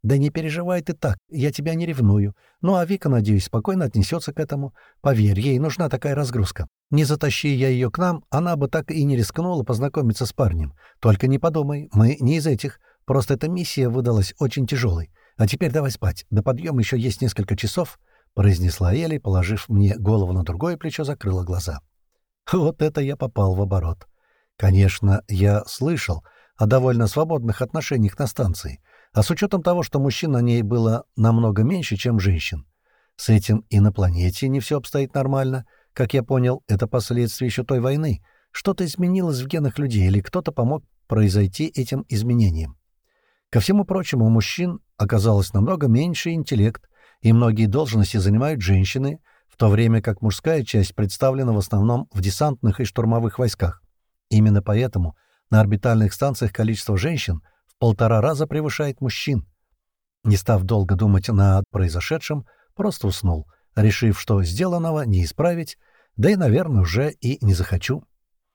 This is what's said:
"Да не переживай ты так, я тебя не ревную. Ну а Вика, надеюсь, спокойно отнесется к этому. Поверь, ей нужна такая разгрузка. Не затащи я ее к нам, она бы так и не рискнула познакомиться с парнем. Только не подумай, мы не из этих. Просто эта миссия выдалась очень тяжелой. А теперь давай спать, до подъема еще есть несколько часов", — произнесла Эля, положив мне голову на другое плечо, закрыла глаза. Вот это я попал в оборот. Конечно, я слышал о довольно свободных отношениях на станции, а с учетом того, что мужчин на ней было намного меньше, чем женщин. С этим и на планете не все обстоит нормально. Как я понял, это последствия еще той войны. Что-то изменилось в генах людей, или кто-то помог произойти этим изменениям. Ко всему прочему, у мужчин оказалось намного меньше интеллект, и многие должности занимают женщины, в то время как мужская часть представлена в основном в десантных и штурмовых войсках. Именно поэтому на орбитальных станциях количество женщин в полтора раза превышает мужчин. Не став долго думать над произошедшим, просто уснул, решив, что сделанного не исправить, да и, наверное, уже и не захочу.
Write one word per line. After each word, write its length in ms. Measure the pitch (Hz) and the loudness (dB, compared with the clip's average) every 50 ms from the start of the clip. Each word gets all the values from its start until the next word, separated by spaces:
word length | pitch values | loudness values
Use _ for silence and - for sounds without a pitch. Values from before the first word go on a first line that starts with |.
| - | -2
"Да 160 | 104 139 139 | 0 0 2
не 120 | 139 147 | 2 0
переживай 520 | 147 165 160 156 147 170 175 180 180 175 160 | -2 -4 -6 -6 -6 -6 -4 -4 -4 -4 -4
ты 120 | - 175 | -6 -8
так, 220 | - - 143 98 - _ _ | -6 -4 -4 -4 -4 _ _
я 220 | - 147 123 147 - | -6 -4 -4 -4 -4
тебя 220 | - 147 165 160 | -4 -6 -4 -4
не 100 | 165 170 | -4 -4
ревную. 480 | 165 160 131 120 101 101 104 101 101 101 _ _ _ _ - | -4 -2 0 2 2 4 2 2 -2 -4 _ _ _ _ -4
Ну 140 | - 175 196 | -2 0 2
а 100 | 180 175 | 2 0
Вика, 240 | 165 202 190 - 151 | 0 -2 -2 0 0
надеюсь, 360 | 131 120 107 107 107 95 - | 0 2 2 2 2 0 0
спокойно 400 | - - 113 110 - 190 185 165 | 0 -4 -4 -2 -2 -2 -2 -2
отнесется 480 | 107 - 110 95 - 165 170 - - 139 | 0 0 0 0 0 -2 -6 -6 -8 -6
к 80 | - | -6
этому. 340 | 156 143 147 139 139 135 - _ _ _ _ _ | -6 -6 -4 -6 -6 -8 -10 _ _ _ _ _
Поверь, 380 | - 143 131 110 107 101 98 95 | 0 0 2 4 4 2 2 2
ей 220 | 113 143 131 127 | 0 0 0 0
нужна 280 | 147 156 - - 175 143 | 0 -2 -2 -2 -4 -4
такая 280 | - 131 - 147 139 | -4 -4 -4 -4 -2
разгрузка. 500 | 147 143 123 123 113 98 - - - 82 - _ _ _ - | -2 -4 -2 -2 -2 -2 -2 -4 -6 -10 -10 _ _ _ -2
Не 140 | 143 147 156 | 0 0 2
затащи 500 | 131 151 151 - 143 - - - 147 139 | 2 0 0 -2 -2 -2 -2 -2 -2 0
я 140 | 123 131 135 | 0 0 0
ее 200 | 127 123 127 117 | 0 0 0 -2
к 100 | - - | -2 -2
нам, 260 | 180 180 170 156 - - | -2 -2 -2 -4 -6 -4
она 280 | - 143 170 175 170 | -4 -2 -2 -2 -2
бы 100 | 147 139 | -2 -4
так 240 | 131 - - - - | -2 -2 -4 -4 -4
и 140 | 160 160 143 | -4 -2 0
не 120 | 143 139 | 0 2
рискнула 460 | 120 110 - - - 170 180 180 151 117 | 0 0 -2 -2 -4 -4 -2 -2 -4 -2
познакомиться 640 | - 123 107 131 143 - 156 139 113 107 - 127 | -2 -2 -2 -2 -2 -2 0 0 0 0 -2 -4
с 60 | - - | -6 -2
парнем. 420 | - 127 98 85 82 78 71 - _ _ _ _ - | 0 0 0 0 -2 -4 -6 -8 _ _ _ _ -2
Только 300 | - 117 104 98 - 127 | 2 2 2 4 2 0
не 100 | 135 135 | 0 2
подумай, 500 | - 170 156 160 147 143 147 143 151 - - | 0 0 0 0 -2 -2 -4 -6 -6 0 4
мы 240 | 104 110 117 147 - | 4 6 6 4 2
не 200 | 123 123 156 165 | 0 0 2 2
из 100 | 151 165 | 0 0
этих. 320 | 131 107 - 139 - _ _ _ _ _ _ | -2 -2 -2 -6 -10 _ _ _ _ _ _
Просто 300 | - 135 139 - - 143 | -2 0 0 0 0 -2
эта 140 | 123 - 156 | -2 -2 -4
миссия 400 | 180 180 170 - - 143 131 123 | -4 -4 -6 -6 -2 -2 0 0
выдалась 460 | 117 131 127 123 117 107 95 - - - | 0 0 0 2 2 2 0 0 -2 -4
очень 260 | 147 127 - 143 131 | -4 -4 -2 -2 -4
тяжелой. 460 | - 147 123 123 110 87 82 82 - _ _ _ _ _ | -2 -2 -2 0 0 -2 -2 -4 -8 _ _ _ _ _
А 100 | - 113 | 0 0
теперь 240 | 107 - - 180 156 | 0 0 0 -2 -2
давай 220 | 120 156 147 135 107 | -2 -2 -2 -2 -4
спать, 340 | - - 92 - - - - | -4 -4 -4 -4 -4 -6 -2
до 120 | 110 107 104 | -2 0 0
подъема 380 | - 135 139 165 170 143 123 | 0 -2 -2 -2 -2 0 0
еще 160 | 110 - - | 0 0 0
есть 260 | 120 117 127 104 - 131 | -2 -2 -2 -2 -2 -2
несколько 320 | 113 - - 101 - 104 | -4 -2 -4 -4 -4 -4
часов", — 460 | - - - - 180 175 - - _ _ _ _ _ _ _ - | -4 -4 -4 -4 -4 -4 -6 -6 _ _ _ _ _ _ _ -2
произнесла 580 | - 98 101 92 82 92 87 - - 95 87 98 | 2 4 4 4 4 2 -2 0 0 0 0 0
Эля, 280 | 143 165 160 156 143 | 0 0 -2 -4 -4
положив 480 | - 104 95 92 87 90 110 101 - - | -2 0 0 0 0 0 -2 -4 -4 -2
мне 280 | 110 101 101 98 104 | 2 2 4 4 2
голову 360 | 120 104 104 110 107 95 90 90 | 0 0 0 2 2 0 0 0
на 100 | 92 85 | -2 -2
другое 340 | 76 85 90 131 175 175 | -2 -4 -4 -4 -4 -4
плечо, 280 | 156 - 160 - - 156 | -4 -6 -8 -6 -6 -6
закрыла 400 | 135 147 - - 101 92 92 90 | -6 -6 -6 -4 -4 -4 -4 -4
глаза. 360 | 85 92 92 - 92 80 69 _ _ _ _ _ _ _ _ _ _ _ _ - - | -4 -4 -6 -6 -6 -10 -10 _ _ _ _ _ _ _ _ _ _ _ _ -8 -2
Вот 320 | - 185 165 160 - - 156 | 0 0 0 0 0 0 -2
это 180 | 156 151 156 | -2 -2 -2
я 160 | 139 135 143 | -4 -4 -4
попал 380 | - 143 120 - 104 101 95 92 | -6 -6 -6 -2 0 0 0 2
в 80 | 95 101 | 0 -2
оборот. 440 | 95 98 92 82 82 82 - - _ _ _ _ _ _ _ _ _ _ | 0 0 -2 -2 -2 -4 -6 -10 _ _ _ _ _ _ _ _ _ _
Конечно, 640 | - 101 98 92 95 98 95 - - 107 101 98 104 - - | 0 2 4 6 6 6 4 2 2 2 2 2 2 0 -4
я 360 | 104 90 101 104 101 104 - | -2 2 2 4 2 2 -2
слышал 580 | - - - 127 156 170 143 - - 87 78 - _ _ _ _ _ _ | -4 -8 -4 -2 -2 -2 -2 -2 -6 -6 -6 -8 _ _ _ _ _ _
о 100 | - 110 | 0 2
довольно 400 | 104 127 131 127 127 127 117 113 | 4 4 4 4 4 2 2 2
свободных 560 | 101 - 147 160 160 165 143 117 113 107 - 127 | 0 0 0 -2 0 -2 -2 -2 -2 -2 -4 -4
отношениях 560 | 117 - 160 - - 143 123 107 98 - - | -6 -6 -6 -4 -2 0 0 0 0 0 -2
на 80 | 143 | -6
станции, 560 | 120 - - 127 95 87 - - - 67 - _ _ _ _ _ _ - | -6 -4 -2 -2 -2 -2 -4 -8 -12 -14 -14 _ _ _ _ _ _ 0
а 100 | 113 104 | 0 2
с 80 | - | 2
учетом 320 | 175 - 202 202 - 185 156 | 0 -2 -2 -2 -2 -2 0
того, 200 | 180 175 175 151 | 0 0 0 -2
что 180 | - - 143 | -2 -2 -2
мужчин 320 | 139 139 - - - 160 135 | -2 -2 -2 -2 -2 -2 0
на 80 | 120 | 0
ней 220 | 120 120 117 120 113 | 2 2 2 0 0
было 420 | 101 120 120 113 113 113 117 - _ - | 0 0 0 2 2 0 -2 -4 _ -2
намного 460 | - 110 113 113 113 117 110 101 104 110 | 2 2 4 4 4 2 2 2 2 2
меньше, 340 | 135 190 180 160 - 107 | 0 0 -2 -4 -4 -6
чем 240 | 95 - 127 117 107 | -4 -2 -2 0 0
женщин. 460 | 90 101 90 80 - - - 76 - _ _ _ _ _ _ _ _ _ _ | 2 2 0 0 -2 -6 -8 -10 -14 _ _ _ _ _ _ _ _ _ _
С 120 | - - - | -8 2 4
этим 360 | 113 104 98 - 107 - - - | 4 4 4 2 -2 -2 -2 0
и 120 | - 101 | 2 4
на 120 | 101 107 98 | 4 4 4
планете 560 | - 98 90 85 85 87 90 - - 135 131 | 2 0 0 0 2 0 0 -2 -2 -2 -2
не 120 | 135 139 | -2 -2
все 180 | - - 151 143 | -2 -2 -4 -4
обстоит 360 | 117 - - 143 139 127 - | -4 -4 -4 -4 -4 -2 -2
нормально. 500 | 139 131 135 139 135 135 131 131 131 - _ _ _ _ _ - | -4 -2 -2 0 0 0 -2 -4 -4 -8 _ _ _ _ _ -4
Как 220 | - 127 110 - | -4 -2 0 0
я 80 | 135 120 | -2 0
понял, 400 | - 135 127 123 123 127 - _ - | 0 0 2 2 2 0 -2 _ -2
это 180 | 104 98 127 | 0 0 0
последствия 600 | 113 - 123 110 - 120 120 120 113 - - 127 | 0 -2 -2 -2 -2 -2 0 0 -2 -2 -4 -4
еще 180 | 123 107 - 120 | -4 -2 -4 -4
той 160 | - 135 123 | -2 -2 0
войны. 420 | 117 131 139 151 160 147 101 - _ _ _ _ _ _ | 0 0 0 0 0 -2 -2 -4 _ _ _ _ _ _
Что-то 340 | - - - 202 190 - 185 | -12 -6 -4 -4 -2 -2 -4
изменилось 560 | 156 - - 180 175 185 190 180 170 143 123 | -6 -2 -2 0 0 0 0 0 0 -2 -4
в 60 | 131 | -4
генах 320 | 135 - 165 147 135 - - | -4 -4 -2 -2 -2 -2 -2
людей, 280 | 147 135 117 104 92 92 | -4 0 2 2 2 4
или 120 | 98 101 | 2 0
кто-то 320 | 98 - - 185 - - - | 0 -2 -6 -6 -6 -4 -4
помог 320 | - 117 120 147 151 - _ _ _ _ | -2 -2 -2 -2 -4 -8 _ _ _ _
произойти 600 | - 117 110 107 98 92 104 101 95 95 - 151 | -4 0 2 2 2 4 2 2 0 0 -4 -6
этим 380 | 160 - - 127 - 135 135 - - | -6 -4 -6 -6 -4 -4 -6 -6 -4
изменениям. 680 | - 101 110 123 120 120 110 95 82 80 80 67 - _ _ _ _ _ _ _ _ _ _ _ _ _ _ - | -4 -2 0 0 2 2 2 2 2 -2 -6 -8 -10 _ _ _ _ _ _ _ _ _ _ _ _ _ _ -2
Ко 100 | - 113 | -2 0
всему 240 | - - 196 208 202 | 2 2 2 2 2
прочему, 420 | - 190 190 180 - - 127 113 | 0 -2 -4 -4 -2 0 2 4
у 40 | 110 | 4
мужчин 500 | 113 113 101 - - - 175 180 170 - _ _ _ | 4 2 2 0 -4 -4 -4 -4 -4 -8 _ _ _
оказалось 560 | - 107 101 123 104 98 117 107 101 92 - - | -4 -2 0 2 2 2 2 2 2 2 0 0
намного 360 | 98 104 143 185 160 147 123 | 0 0 2 0 0 2 2
меньше 420 | 110 123 156 175 165 - - 170 | 4 4 2 0 -2 -4 -4 -4
интеллект, 580 | 165 165 147 - 143 110 101 113 - - _ _ _ _ _ _ _ _ | -4 -4 -4 -2 0 2 2 0 0 -4 _ _ _ _ _ _ _ _
и 120 | - 113 113 | 4 4 6
многие 340 | 117 120 117 110 107 113 | 6 6 4 2 2 2
должности 500 | 107 98 139 156 107 110 110 101 - - 107 | 2 2 0 0 0 2 0 0 2 2 0
занимают 440 | 90 101 104 110 131 151 156 127 95 | 2 2 2 2 2 0 -2 -2 0
женщины, 580 | 92 98 95 95 95 - 131 135 139 151 - _ _ _ _ _ _ _ | 2 4 4 4 2 0 -2 -2 -4 -4 -6 _ _ _ _ _ _ _
в 40 | - | 2
то 100 | 117 107 | 2 4
время 320 | 101 104 117 113 113 113 | 4 4 4 4 2 2
как 220 | 101 120 104 - - | 0 -2 -4 -2 -2
мужская 420 | 107 98 - - 160 160 151 120 | -2 -2 -2 -2 0 0 0 0
часть 300 | - - 107 95 95 - | 0 2 2 2 0 0
представлена 580 | - 107 98 - - 139 131 131 135 135 123 110 | -2 -2 -2 -2 0 0 0 0 0 0 0 0
в 60 | 104 | 0
основном 500 | 92 - - 101 104 113 120 127 - - - | 0 0 0 2 2 2 0 0 -4 -4 -4
в 100 | 101 90 | -2 -2
десантных 580 | 101 - - 151 151 135 - - 113 98 - | -2 0 0 0 -2 -2 0 0 0 0 0
и 40 | 127 | -2
штурмовых 540 | - - - 117 110 113 117 117 107 - - | -4 -2 -2 0 0 2 0 0 -2 -2 -2
войсках. 440 | 127 110 - - - 87 - - _ _ _ _ _ _ _ _ _ - | -2 -2 -2 -2 -2 -4 -4 -6 _ _ _ _ _ _ _ _ _ 0
Именно 320 | 110 107 107 110 104 101 95 | 2 4 6 6 4 2 2
поэтому 520 | - 104 110 123 123 - 101 87 82 - _ _ _ _ _ _ - | 0 0 0 0 -2 -2 -2 -4 -4 -6 _ _ _ _ _ _ 2
на 100 | 113 110 | 4 4
орбитальных 540 | 107 98 107 101 - 123 113 113 107 95 - | 4 4 2 0 0 2 2 2 2 2 0
станциях 380 | - 139 139 131 - 120 107 - | 0 -2 -2 -2 -2 -4 -4 -2
количество 440 | - 110 110 110 101 - - 104 | -2 -2 -2 -2 -4 -4 -2 -2
женщин 460 | 92 95 156 170 135 - - 87 80 - _ _ _ _ | -2 0 -2 -2 -4 -4 -4 -6 -6 -6 _ _ _ _
в 120 | _ _ - | _ _ 0
полтора 440 | - 117 107 - 117 110 117 110 104 | 2 2 2 2 2 2 2 2 2
раза 240 | 151 160 139 156 | 0 0 -2 -4
превышает 560 | 151 151 151 151 151 - - 151 143 131 - 131 | -4 -4 -4 -4 -4 -4 -4 -4 -4 -4 -4 -6
мужчин. 440 | 127 - - - - 139 110 - _ _ _ _ _ _ _ _ _ _ _ _ _ _ _ - | -6 -6 -4 -4 -2 -2 -4 -4 _ _ _ _ _ _ _ _ _ _ _ _ _ _ _ 0
Не 120 | 110 101 | 2 2
став 260 | 95 - - 117 95 92 | 2 2 2 0 0 2
долго 320 | 92 117 104 95 87 98 | 0 0 0 0 0 0
думать 340 | 87 110 104 101 95 92 - | 2 2 4 4 2 2 2
над 360 | 110 98 98 98 95 95 95 - | 2 4 4 4 4 2 0 -2
произошедшим, 760 | - 95 92 85 80 87 - - 156 160 - - 151 143 - _ _ _ _ _ _ | -2 -2 -2 0 -2 -4 -4 -4 -4 -6 -4 -6 -8 -8 -8 _ _ _ _ _ _
просто 340 | - 202 214 - - - 101 | -4 -4 -4 -4 -2 -2 -4
уснул, 380 | 95 - - 92 85 78 73 _ _ _ _ _ - | -2 -2 -2 -2 -2 -2 -4 _ _ _ _ _ 0
решив, 420 | - 104 98 - - 120 110 98 - | 2 4 4 4 4 2 0 0 0
что 240 | - - 107 98 92 | 0 0 0 0 0
сделанного 600 | 82 85 107 180 185 175 170 165 165 156 151 139 | 0 -2 -2 -2 -2 -2 -2 -2 -2 -2 -2 0
не 200 | 113 98 92 85 | 0 2 2 0
исправить, 520 | 78 - - 151 175 175 170 160 - - _ _ _ _ _ _ _ - | 0 -2 -2 0 0 0 -2 -6 -10 -12 _ _ _ _ _ _ _ -4
да 140 | - 104 170 | 0 2 2
и, 60 | 208 | 4
наверное, 460 | 190 175 127 107 156 185 165 135 104 92 | 4 4 2 2 2 2 2 2 2 2
уже 300 | 82 82 113 139 151 - | 2 0 0 -2 -2 -4
и 320 | - - 117 139 - 123 | -4 -4 -4 -4 0 0
не 80 | 101 92 | 0 2
захочу. 520 | 85 90 - - 90 - - 131 - - _ _ _ _ _ _ _ _ _ _ | 0 0 -2 -2 -4 -2 -4 -6 -6 -6 _ _ _ _ _ _ _ _ _ _